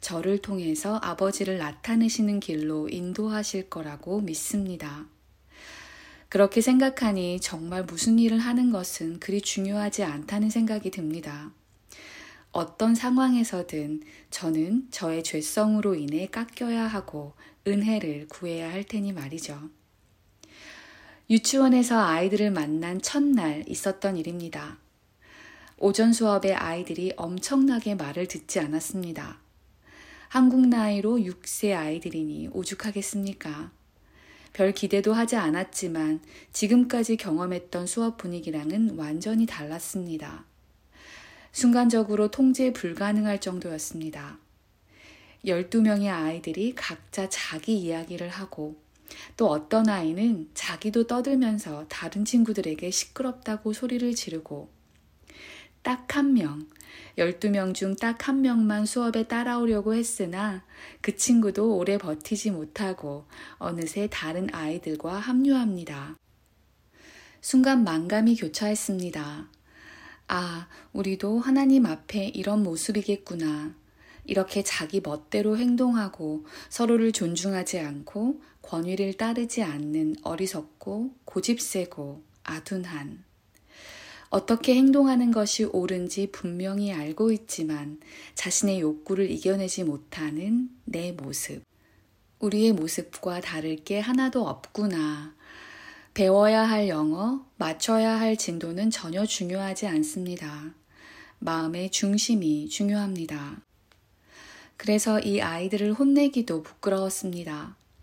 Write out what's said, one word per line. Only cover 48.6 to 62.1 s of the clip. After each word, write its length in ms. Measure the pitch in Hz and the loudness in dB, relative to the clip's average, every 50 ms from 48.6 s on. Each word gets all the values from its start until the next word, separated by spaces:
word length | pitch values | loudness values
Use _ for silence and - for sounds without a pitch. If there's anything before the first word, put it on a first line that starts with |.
| 151 151 156 - _ _ _ _ _ - - - - - - - | -10 -10 -10 -14 _ _ _ _ _ -20 -20 -18 -18 -12 -2 2
또 100 | 233 190 | 4 4
어떤 400 | 147 156 - - 220 220 220 220 | 4 2 0 2 2 4 4 4
아이는 640 | 202 185 165 160 165 185 220 240 220 170 - - - | 4 2 0 -2 0 2 2 2 2 0 -2 -8 -10
자기도 540 | - - - 165 - - 214 208 233 226 233 | -8 -8 -6 -6 -4 -4 0 0 0 0 2
떠들면서 800 | 240 247 247 269 277 262 254 226 214 208 - 165 147 147 156 - | 0 -2 0 2 2 2 4 2 2 0 -4 -6 -8 -10 -10 -12
다른 380 | - - 170 165 - 202 214 | -12 -10 -10 -6 -4 -2 0
친구들에게 680 | - - 240 226 220 208 196 180 160 156 156 175 180 | 2 4 4 4 4 2 0 -2 -2 -4 -4 -4 -4
시끄럽다고 800 | 185 - - - - - 262 254 247 254 - 226 214 214 - 220 | -4 -4 -4 -4 -6 -4 -4 -4 -4 -6 -6 -6 -6 -4 -4 -4
소리를 420 | 214 - 262 240 247 247 247 240 233 | -4 -4 -4 -4 -2 -2 0 -2 -2
지르고 520 | - - 180 160 160 156 - 151 143 - - _ _ _ _ _ _ _ _ _ _ _ - - - - - - - - - _ _ | -2 -4 -6 -8 -8 -8 -10 -12 -14 -14 -16 _ _ _ _ _ _ _ _ _ _ _ -20 -20 -20 -20 -20 -20 -20 -20 -20 _ _
딱 320 | - 254 254 247 - - - 285 | -4 -4 -4 -4 -6 -4 0 2
한 160 | 285 277 269 | 4 6 6
명, 340 | 233 170 147 147 151 156 - _ - - - - - - - - - | 4 4 2 -2 -8 -12 -14 _ -20 -20 -20 -20 -20 -20 -8 -2 0
열두 340 | 170 175 175 175 - 214 | 0 0 0 0 0 2
명 220 | 202 202 190 190 185 | 2 2 0 0 -2
중 220 | - 190 196 196 | -2 -2 -2 -2
딱 320 | - - 226 233 226 - 277 | -2 -2 -2 -2 -2 -2 0
한 140 | 269 269 | 2 4
명만 440 | 262 254 240 226 220 214 208 208 214 | 4 4 4 4 4 4 2 2 0
수업에 400 | 214 - 247 240 233 220 226 226 | 0 0 0 0 0 0 0 -2
따라오려고 680 | - 233 233 240 247 240 240 240 233 220 208 196 214 220 | -2 -2 -2 -2 -2 0 0 2 2 2 2 2 2 0
했으나 720 | 226 233 226 - - 196 170 175 190 208 214 190 185 - _ - - - - - - | 0 0 -2 -2 -4 -4 -4 -4 -4 -4 -4 -4 -6 -10 _ -20 -20 -20 -20 -14 -6
그 160 | - - - | -6 -4 -2
친구도 640 | - - - 240 233 214 202 190 202 214 226 214 185 | 0 2 4 6 6 6 4 2 2 2 2 2 2
오래 200 | 175 196 202 208 | 2 2 0 0
버티지 540 | 196 165 | -2 -4